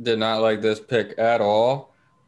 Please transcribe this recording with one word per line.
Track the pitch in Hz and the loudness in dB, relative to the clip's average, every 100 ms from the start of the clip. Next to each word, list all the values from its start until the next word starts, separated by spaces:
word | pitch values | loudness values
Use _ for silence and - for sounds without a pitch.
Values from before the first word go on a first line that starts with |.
did | 120 113 | -4 -2
not | 110 110 | 0 0
like | 110 104 | 0 0
this | 107 107 | -2 -2
pick | - 120 104 - | -2 -2 -2 -2
at | 113 117 | 0 2
all. | 104 107 120 139 - _ _ _ | 2 2 2 0 -8 _ _ _